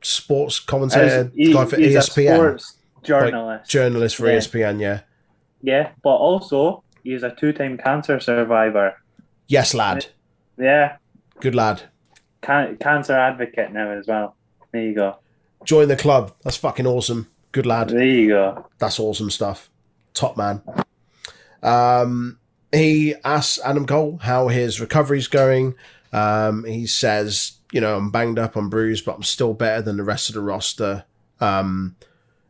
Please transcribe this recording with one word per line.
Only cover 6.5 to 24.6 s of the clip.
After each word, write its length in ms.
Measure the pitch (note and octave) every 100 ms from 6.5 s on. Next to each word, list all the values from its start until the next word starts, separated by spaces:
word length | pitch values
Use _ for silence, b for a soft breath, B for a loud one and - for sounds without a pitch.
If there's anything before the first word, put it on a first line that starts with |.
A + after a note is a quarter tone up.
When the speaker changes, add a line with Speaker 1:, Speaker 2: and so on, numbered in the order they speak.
| C#3 D#3+ - _ _
Speaker 2:
he's 180 | B2+ B2+
a 80 | B2
two-time 480 | - D3+ D3 C#3 B2
cancer 400 | C3 D3 D3 C3+
survivor. 760 | - A#2+ A2+ A2+ A2 G#2 G2 - _ _ _ _ -
Speaker 1:
Yes, 260 | C#3 A#2+
lad. 320 | B2 G#2 F#2 - _ _ _ _ -
Speaker 2:
Yeah. 380 | C3 D3 D3 - _ _ _ -
Speaker 1:
Good 140 | C3+
lad. 280 | A#2+ A2 F#2+ - _ _ _ _ _
Speaker 2:
Can-, 340 | - C#3+ C3+ -
cancer 360 | C#3+ D3 C#3
advocate 580 | C3 C3 B2+ A#2+ - G2+
now 180 | G#2+ G#2
as 160 | G2+ G2+
well. 300 | A2 G#2 - _ _ _
There 100 | A#2
you 120 | A2
go. 220 | G#2+ G2 G2 _ _ _ _
Speaker 1:
Join 240 | - D#3 D3
the 80 | C3+
club. 360 | D3 C3+ G2 -
That's 140 | C3+ -
fucking 300 | C#3+ A#2+ B2+
awesome. 420 | B2 - A#2 G#2+ _ _
Good 140 | C3+ A#2+
lad. 240 | A#2 A2
Speaker 2:
There 140 | A#2+
you 240 | C3 B2+ G#2+
go. 380 | G2+ G2 - - _
Speaker 1:
That's 200 | G#2+ -
awesome 300 | A2 G2+ G#2
stuff. 380 | - G2+ - - _ _ _ _
Top 220 | - B2+ A2+
man. 260 | G#2 G#2 - - - _ _ B B B B B
Um, 760 | A2+ A#2+ A#2+ B2 B2 B2 B2 - _ _ _
he 420 | D3+ D#3 D#3 D3+ D3
asks 340 | C3+ D3 - -
Adam 220 | B2+ C#3+ C#3
Cole 320 | D3 D3+ E3+
how 260 | A2 B2+ B2+
his 320 | B2